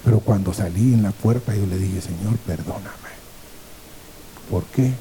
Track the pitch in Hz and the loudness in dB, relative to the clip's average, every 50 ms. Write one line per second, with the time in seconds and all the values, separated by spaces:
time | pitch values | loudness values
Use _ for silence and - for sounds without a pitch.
0 | - - 113 104 - - 107 98 95 92 87 - 101 90 85 95 113 131 123 113 | 6 4 4 4 4 2 0 2 2 -2 -2 -2 -2 -2 0 2 4 6 6 4
1 | 104 98 95 - - 113 117 123 - - 107 104 101 95 90 92 95 95 92 90 | 4 2 -2 0 2 2 2 2 0 -2 -2 0 0 -2 0 -2 -2 -2 -2 -4
2 | - - 87 85 98 107 113 110 - - 87 78 82 - - - - - - - | -6 -6 -8 -4 -2 -2 -2 -2 -2 -6 -6 -6 -6 -8 -8 -10 -10 -14 -16 -16
3 | - - - - - - - - - - - - - - - - - - - - | -18 -18 -18 -18 -20 -20 -20 -20 -20 -20 -20 -20 -20 -20 -20 -20 -20 -20 -20 -20
4 | - - - - - - - - - - - 90 82 - - - 131 127 131 120 | -20 -20 -20 -20 -20 -20 -20 -18 -10 -4 -4 -4 -4 -2 0 2 2 2 0 -2